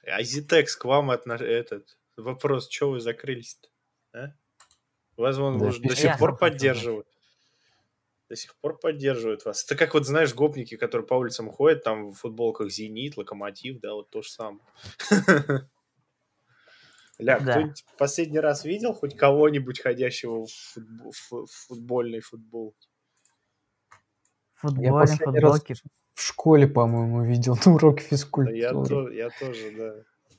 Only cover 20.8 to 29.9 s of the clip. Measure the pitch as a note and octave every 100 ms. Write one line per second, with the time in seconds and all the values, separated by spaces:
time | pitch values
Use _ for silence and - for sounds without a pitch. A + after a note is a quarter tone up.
20.8 | A2 A2+ A2+ - - A#2+ A2 - - A#2+
21.8 | A#2+ B2 A#2+ A2+ - A#2 A2 A#2 A2 _
22.8 | _ _ _ _ _ _ _ _ _ _
23.8 | _ - _ _ _ _ _ _ D3 C3
24.8 | B2+ C#3+ D#3 D3+ C#3+ C3 D3+ D3+ - B2
25.8 | - _ _ - - - D#3+ D#3 C#3 C3+
26.8 | A#2 A#2 A#2 A#2 A#2 A#2+ A#2+ A2+ F#3+ E3
27.8 | D#3 C#3+ - C#3+ - - B2+ A2+ A#2+ C#3
28.8 | C3 C#3 B2+ A2 A#2 - C3+ A#2 G#2+ G#2+
29.8 | A2